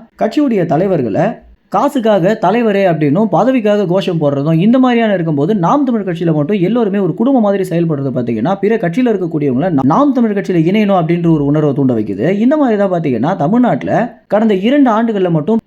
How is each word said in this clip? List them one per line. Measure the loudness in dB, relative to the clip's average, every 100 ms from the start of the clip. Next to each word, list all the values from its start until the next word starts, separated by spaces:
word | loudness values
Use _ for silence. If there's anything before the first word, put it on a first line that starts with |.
| -8 -6
கட்சியுடைய | -4 0 0 0 0
தலைவர்களை | 0 0 0 -2 -2 -2 -4 -16 -20 -6
காசுக்காக | -2 0 0 0 2 0 0
தலைவரே | 0 0 0 2
அப்படின்னும் | 0 2 0 2 0
பதவிக்காக | 2 2 0 0 0 0
கோஷம் | -2 -2 -2
போடுறதும் | -2 0 0 2
இந்த | 2 4
மாதிரியான | 2 2 0
இருக்கும்போது, | 0 -2 -2 0
நாம் | 0 0 0
தமிழ் | 0 -2 -4
கட்சியில | -4 -2
மட்டும் | 0 0 0 0
எல்லோருமே | 0 0 0
ஒரு | -2
குடும்பம் | 0 0 2 2
மாதிரி | 0 -2
செயல்படுறது | -2 -2 -2 -4
பாத்தீங்கன்னா, | -4 -4 -2 -2 -2
பிற | 0 0
கட்சியில | -2 -2 0
இருக்கக்கூடியவங்களை | 0 -4 -2 -2 0 0
நா-, | 0 2
நாம் | 2 2 2
தமிழ் | 0 -2
கட்சியில | -2 0 2
இணையணும் | 2 2 0
அப்படின்ற | 0 0 2
ஒரு | 2 2
உணர்வை | 0 0
தூண்ட | 0 0
வைக்குது. | 0 -2 -2 -2 0
இந்த | 0 2
மாதிரி | 0 0
தான் | 0
பாத்தீங்கன்னா, | -2 -2 -2 -2 -2
தமிழ்நாட்டுல | 0 2 2 0 -2 -2 -2 -8 -2
கடந்த | 0 2 0 2
இரண்டு | 2 2
ஆண்டுகள்ல | 2 0 0 0
மட்டும் | 0 0 -2